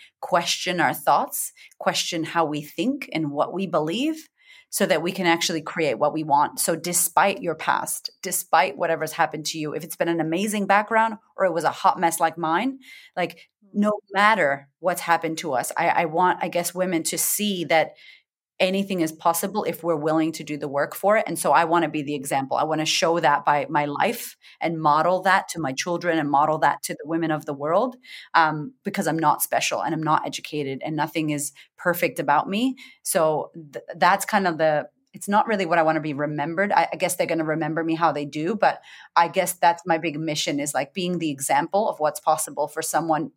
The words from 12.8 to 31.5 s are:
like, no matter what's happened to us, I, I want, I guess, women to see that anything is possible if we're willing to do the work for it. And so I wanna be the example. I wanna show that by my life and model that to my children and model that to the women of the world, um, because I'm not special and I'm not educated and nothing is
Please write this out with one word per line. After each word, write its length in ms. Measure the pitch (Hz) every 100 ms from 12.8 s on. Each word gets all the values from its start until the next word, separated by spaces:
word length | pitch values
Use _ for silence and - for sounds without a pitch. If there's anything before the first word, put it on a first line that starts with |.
| - - - -
like, 340 | 175 - - _ 202
no 180 | 202 208 208 -
matter 540 | 190 208 220 147 139 139 _
what's 220 | 170 175
happened 360 | - 165 160 160
to 140 | 170
us, 180 | 127 - -
I, 120 | 165
I 160 | - 170
want, 340 | 165 180 -
I 60 | 190
guess, 240 | 175 170 180
women 280 | 185 170
to 140 | 160 165
see 480 | - - 208 190 156
that 280 | 165 151 - - - _ _ _ -
anything 420 | 185 196 196 180
is 100 | 156
possible 520 | 160 175 170 196 208 -
if 180 | 165
we're 120 | 165 156
willing 340 | 156 156 160
to 100 | 156
do 140 | 151 147
the 100 | 147
work 260 | 139 156 -
for 220 | 196 214
it. 80 | 214
And 100 | 165
so 120 | 180
I 120 | 147 165
wanna 240 | 170 156
be 120 | 156
the 120 | 143 147
example. 400 | - 139 135 131
I 60 |
wanna 220 | 151 156 156
show 340 | - 170 170
that 240 | 156 143 -
by 200 | 147 135
my 160 | 156 147
life 520 | 139 185 - - - - -
and 200 | 165 160
model 400 | 156 151 165 185
that 260 | 185 190 -
to 100 | 170
my 140 | 143
children 440 | 131 - 170 175 165
and 100 | 147
model 260 | 139 156 156
that 220 | 147 143
to 100 | - 175
the 100 | 147
women 240 | 165 160
of 140 | 156 151
the 80 |
world, 440 | 139 147 175 254 247 - - - 165
um, 380 | 156 151 147 -
because 240 | - - 160
I'm 120 | 160
not 220 | 151 -
special 380 | - 127 - 110
and 120 | 101 160
I'm 80 |
not 220 | 151 156 147
educated 560 | - - 151 139 135 -
and 100 | 156
nothing 360 | 156 170 156
is 200 | 147 139